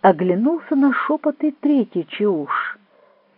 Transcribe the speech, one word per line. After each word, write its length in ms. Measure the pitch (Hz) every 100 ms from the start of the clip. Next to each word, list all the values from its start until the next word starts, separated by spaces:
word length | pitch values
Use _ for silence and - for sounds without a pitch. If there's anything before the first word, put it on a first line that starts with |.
Оглянулся 760 | 190 160 180 180 254 330 - 277
на 180 | 277
шепот 500 | 233 - 302 302 294
и 80 | 302
третий 540 | - 285 285 208 180 156
Чауш 720 | - 208 170 143 - - - _ _ _ _ _